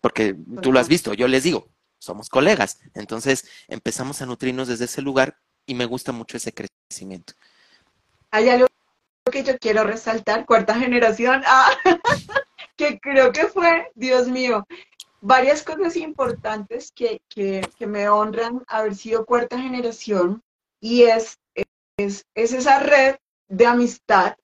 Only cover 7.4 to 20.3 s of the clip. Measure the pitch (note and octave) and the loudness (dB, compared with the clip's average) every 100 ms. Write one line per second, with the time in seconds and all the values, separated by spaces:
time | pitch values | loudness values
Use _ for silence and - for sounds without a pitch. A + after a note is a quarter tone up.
7.4 | _ _ _ _ _ _ _ _ _ G#3+ | _ _ _ _ _ _ _ _ _ 2
8.4 | A#3+ B3 B3+ _ _ _ _ _ - C4+ | 4 4 2 _ _ _ _ _ -6 -4
9.4 | C4+ B3+ A3+ G#3+ G#3+ A3+ A3+ A3+ G#3+ A3 | -4 -4 0 0 0 -4 -6 -6 -4 -4
10.4 | - A3 A3 A3+ B3+ A#3+ A#3 A3 A#3+ C4+ | 2 2 4 -2 0 2 2 2 0 0
11.4 | C4+ C4 C4 C5+ - E4+ - D5 - A4+ | 4 6 6 4 2 2 0 -2 -2 -6
12.4 | - _ - - D4 G3+ C#4 C4+ B3+ C#4 | -6 _ -20 -4 -4 -4 0 4 4 4
13.4 | E4+ F#4+ E4+ E4 - - B3+ B3+ B3 B3+ | -2 2 2 2 -2 -8 0 2 2 -2
14.4 | B3+ A3 G3 - - _ - _ G3+ B3+ | 0 -2 -4 -18 -20 _ -20 _ 2 4
15.4 | C4 D4+ - D#4 F4 E4+ D#4+ D4+ B3+ A#3 | 4 0 -2 -4 -4 -4 -8 -4 -4 -4
16.4 | A3 G#3+ G3+ A#3+ - - A#3+ G#3+ _ - | -8 -8 -10 -12 -14 -6 -6 -6 _ -6
17.4 | G3 F#3+ F#3+ _ G#3+ G#3 G3+ G#3 G#3+ A3 | -4 -4 -8 _ -8 -4 0 2 0 -2
18.4 | A#3 B3 B3 A3+ A3 G3 A3+ A3+ A3 A#3+ | -4 -6 -6 -4 -4 -6 -4 -4 0 -2
19.4 | A#3+ B3 C4 B3 A#3+ A3 - G3+ F3+ | 0 -6 -6 -6 -6 -8 -4 0 0